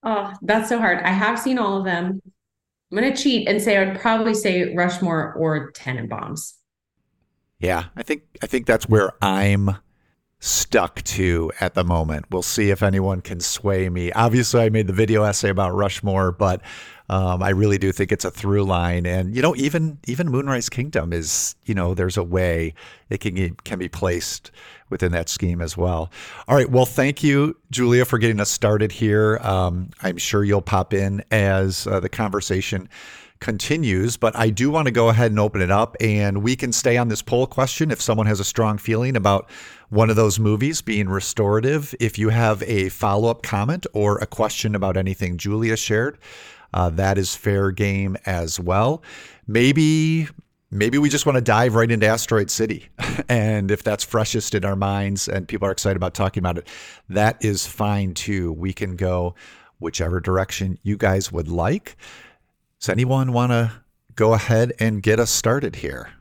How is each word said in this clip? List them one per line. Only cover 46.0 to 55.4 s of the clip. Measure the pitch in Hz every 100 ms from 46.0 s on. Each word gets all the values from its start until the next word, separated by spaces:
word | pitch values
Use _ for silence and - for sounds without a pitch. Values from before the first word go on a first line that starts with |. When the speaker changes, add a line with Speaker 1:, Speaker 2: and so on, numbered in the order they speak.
| 127 - - - - - -
Speaker 2:
uh, | - 90
that | 82 98 98
is | 92 -
fair | - 98 98
game | 90 101 98 98 95 -
as | 92 85 -
well. | 87 95 117 160 - - - - -
Maybe, | 107 127 143 156 156 156 160 151 - - _ _
maybe | 98 107 135
we | 147
just | 143 151
want | 131
to |
dive | 120 110 123 110
right | 117
into | 117 107
Asteroid | 113 - 113 101
City. | - 110 90 - -
<laughs> | - - -
And | 120 107 107 98
if | 104
that's | - 104
freshest | - 117 107 117 - 107
in | 98
our | 98
minds | 98 101 101 98 -
and | 98